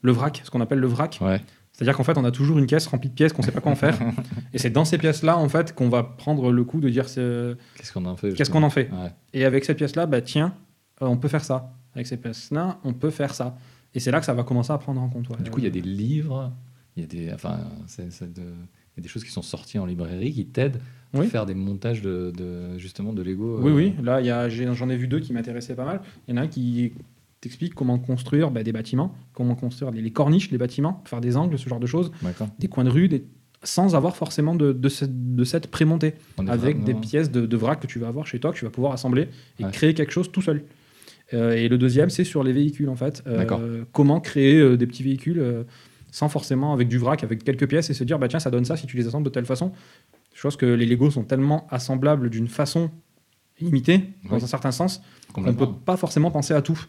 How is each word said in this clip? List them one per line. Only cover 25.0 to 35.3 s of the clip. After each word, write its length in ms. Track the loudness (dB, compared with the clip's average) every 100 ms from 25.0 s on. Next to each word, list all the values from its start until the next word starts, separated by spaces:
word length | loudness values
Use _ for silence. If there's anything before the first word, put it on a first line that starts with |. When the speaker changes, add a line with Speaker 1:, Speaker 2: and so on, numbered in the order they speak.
| -2
Speaker 1:
deux 120 | -2
qui 120 | -2
m'intéressaient 420 | -6 -6 -8 -10
pas 100 | -8 -6
mal. 140 | -6 -10 -20 -6
Il 80 |
y 40 | -4
en 20 |
a 40 |
un 40 | -2
qui 440 | -2 -2 0 -2 -4 -20 _ _ _
t'explique 340 | -18 -8 -8
comment 240 | -2 0 0
construire, 520 | 0 -4 0 2 2
bah, 120 | 0
des 100 | -2
bâtiments, 420 | -4 -2 -2 -2 -6 -18
comment 220 | -2 -2
construire 360 | 0 -4 -6 -6
les, 100 | -4
les 80 | -4
corniches 400 | 2 4 4 2
des 80 | -2
bâtiments, 440 | -2 0 -2 -2 -8
faire 140 | -4
des 160 | 0 2
angles, 220 | 2 0
ce 100 | -4
genre 120 | -4
de 60 | 0
choses, 240 | 0 -2 -4
Speaker 2:
D'accord. 260 | -6 -4 -8 -4
Speaker 1:
des 100 | -4
coins 160 | 2
de 60 | 4
rue, 180 | 6 4
des, 160 | 2 -4 -20 _ _
sans 320 | -4 2 4
avoir 220 | 6 2 -2
forcément 380 | -4 0 0
de, 180 | 4 2
de 160 | 4 0
set, 220 | 0 -4 -2 -2